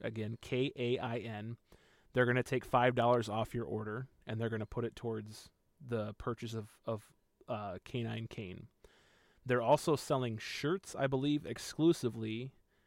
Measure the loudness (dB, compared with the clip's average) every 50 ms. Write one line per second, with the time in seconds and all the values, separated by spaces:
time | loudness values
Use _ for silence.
0 | -8 -6 -4 -4 -4 -4 -6 -8 -6 -2 0 0 0 0 0 -2 0 0 0 0
1 | 0 -2 -4 -4 -4 -6 -8 -8 -8 -10 -10 -12 _ _ -20 -20 _ _ _ _
2 | _ _ 2 4 4 6 4 2 2 2 -2 -2 -2 2 4 6 6 6 6 6
3 | 6 6 6 6 4 0 -2 -2 -2 -2 -4 -6 -4 -4 -4 -4 -4 -4 -6 -6
4 | -8 -10 _ _ -8 -6 -4 -2 -2 -2 -2 -2 -4 -4 -4 -4 -4 -4 -6 -6
5 | -6 -4 -4 -4 -6 -10 -14 -16 -18 -20 _ _ _ _ _ _ -8 -4 -4 -2
6 | -2 -4 -6 -6 -4 -6 -4 -4 -6 -6 -6 -6 -8 -8 -14 _ -6 -6 -6 -6
7 | -6 -14 _ _ _ _ _ _ -8 -8 -6 -6 -6 -6 -8 -10 -10 -6 -4 -4
8 | -4 -2 -4 -6 -8 -8 -10 -10 -10 -10 -10 -14 -16 -18 _ _ _ -20 _ _
9 | _ _ _ _ _ _ _ _ 0 2 2 4 8 6 6 6 6 2 2 2
10 | 2 0 0 0 0 -2 -4 -6 -8 -8 -6 -2 0 0 0 0 -2 -8 -4 0
11 | 0 2 2 2 2 2 0 0 0 -4 -8 -8 -8 -8 0 4 6 6 6 6
12 | 2 -2 -2 -2 -4 -4 -4 -6 -6 -10 -12 _ _ _ _ _ _